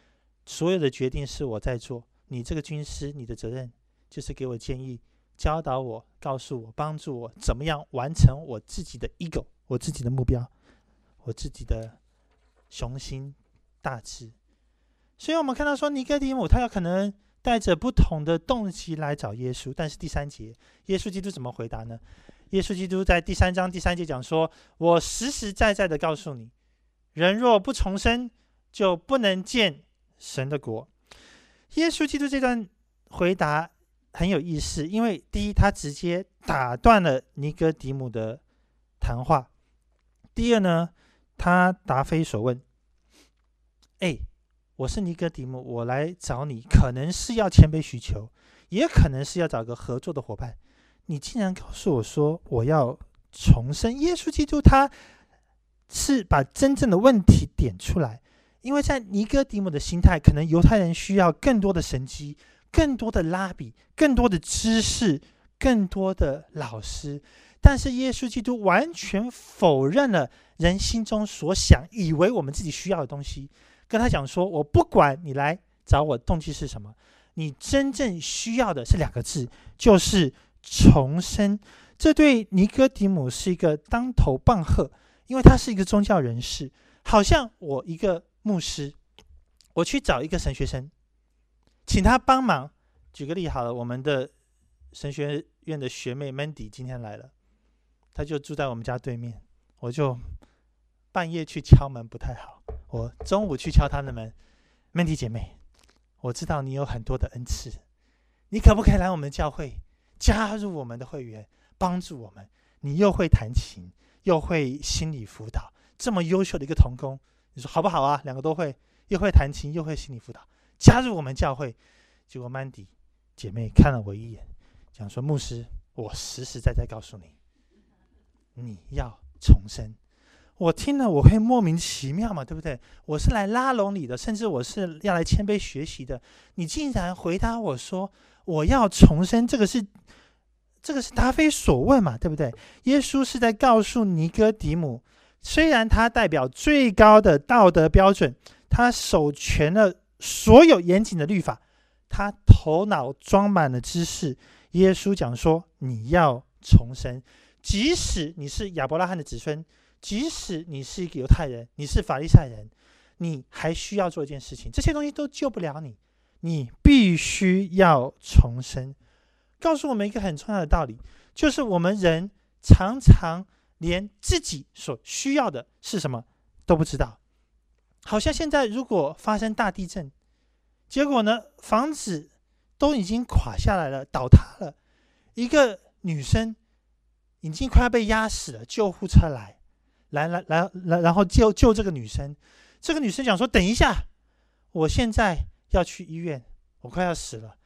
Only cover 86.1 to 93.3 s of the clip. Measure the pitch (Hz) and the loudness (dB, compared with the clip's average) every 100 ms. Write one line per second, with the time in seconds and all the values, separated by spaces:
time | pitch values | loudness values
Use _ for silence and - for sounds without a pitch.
86.1 | 190 123 117 - - 131 - _ _ - | 0 0 -6 -8 -10 -12 -16 _ _ 2
87.1 | 214 196 320 233 - 165 135 - 165 202 | 2 4 2 0 -10 -8 -8 -8 -4 -2
88.1 | 170 - _ 214 185 - - 143 - _ | -4 -8 _ -4 -4 -4 -8 -10 -14 _
89.1 | _ _ - _ _ _ - 170 277 - | _ _ -20 _ _ _ -4 -2 -2 -2
90.1 | 131 156 175 147 131 135 135 143 _ _ | -4 -4 -4 -4 -6 -6 -8 -12 _ _
91.1 | _ _ _ _ _ _ _ - 208 196 | _ _ _ _ _ _ _ -2 2 4
92.1 | 254 - 262 247 147 143 _ _ _ _ | 4 4 2 2 -2 -4 _ _ _ _
93.1 | - 143 | -14 -8